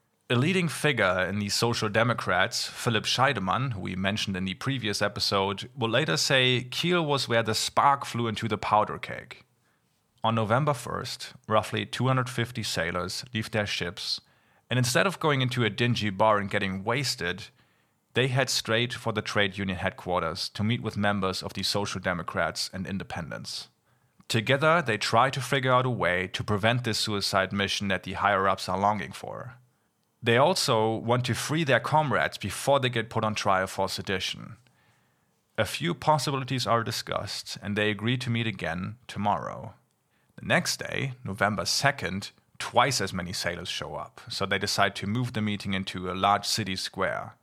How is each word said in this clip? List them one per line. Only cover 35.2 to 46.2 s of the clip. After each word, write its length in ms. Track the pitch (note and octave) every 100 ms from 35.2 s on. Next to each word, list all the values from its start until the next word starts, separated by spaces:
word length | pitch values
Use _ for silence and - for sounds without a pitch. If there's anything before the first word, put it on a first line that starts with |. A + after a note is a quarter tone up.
| _ _ _ -
A 80 | G#2
few 280 | - D#3
possibilities 720 | E3+ - D3+ D3+ C3+ C3 C3 G2
are 160 | A#2
discussed, 760 | A2 - - F2+ G2 - - -
and 140 | F#2 G2+
they 140 | G#2+
agree 280 | G2+ A2 C3
to 120 | B2+
meet 160 | A#2 A2
again 520 | F#2+ E2+ E2+ G#2 A2 -
tomorrow. 640 | G#2 G#2 F2 G#1 G1+ - - _ _ _ _ _ -
The 60 | -
next 320 | D3 E3+ -
day, 340 | - - C3+ B2 -
November 400 | G2 G2+ G3+ -
second, 640 | - C#3 C3+ - F#2+ - - _ -
twice 420 | - A2+ C#3+ B2+
as 120 | G2
many 200 | F#2+ F2
sailors 340 | - F2 F2 F2+
show 280 | - D2 D2+
up, 260 | D#2+ - -
so 160 | - G2
they 140 | G2
decide 360 | G2+ - G2+ -
to 100 | G2
move 260 | A2+ B2
the 80 | A#2
meeting 320 | G#2+ G2+ G2+
into 360 | F#2+ F#2+ F#2 F2+
a 40 |
large 320 | F#2